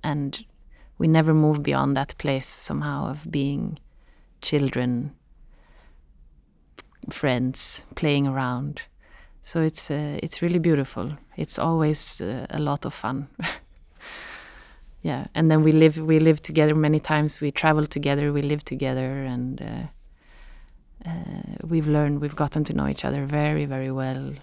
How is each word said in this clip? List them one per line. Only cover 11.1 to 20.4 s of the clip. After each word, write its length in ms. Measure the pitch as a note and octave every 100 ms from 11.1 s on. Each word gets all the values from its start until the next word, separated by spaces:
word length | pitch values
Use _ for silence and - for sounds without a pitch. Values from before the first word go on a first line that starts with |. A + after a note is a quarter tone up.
| D3 - -
It's 220 | D#3 -
always, 640 | E3 E3 D3+ D3+ - -
uh, 260 | F#2 B2 -
a 80 | -
lot 260 | D3 C#3+
of 80 | -
fun. 360 | - A2+ C3+ C#3
<laughs> 60 | - - - - - - _ - - - - - - - - - -
Yeah, 240 | D#3+ C3 -
and 160 | - D#3+
then 140 | D#3
we 80 | D#3
live, 260 | D#3 D#3+ D#3
we 220 | D#3 D#3
live 240 | D#3+ D3+
together 320 | - D#3 D3+
many 240 | D#3 D3+ D3+
times. 420 | - D3+ D3+ -
We 120 | D3
travel 340 | - D#3+ D3+ D3
together, 460 | C#3+ C#3+ C#3+ D3
we 100 | D3
live 220 | C#3+ D3
together, 580 | - C3 C3+ C3 C3 C#3
and, 400 | C3+ B2 B2+ C3
uh, 1500 | G#2+ A#2 D3 - - - _ -